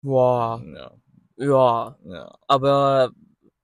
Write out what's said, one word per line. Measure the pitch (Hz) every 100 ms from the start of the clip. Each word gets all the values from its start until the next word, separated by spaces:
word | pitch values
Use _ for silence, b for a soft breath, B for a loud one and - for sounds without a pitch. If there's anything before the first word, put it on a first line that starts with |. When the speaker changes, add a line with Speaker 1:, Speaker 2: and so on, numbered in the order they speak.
Speaker 1:
Boah. | 139 135 127 123 117 113 113
Speaker 2:
Ja. | 71 65 _ _ _ _ _
Speaker 1:
Ja. | 143 135 127 117 113 - -
Speaker 2:
Ja. | 87 - _ _
Speaker 1:
Aber | 139 139 139 139 135 127 - _ _ _ _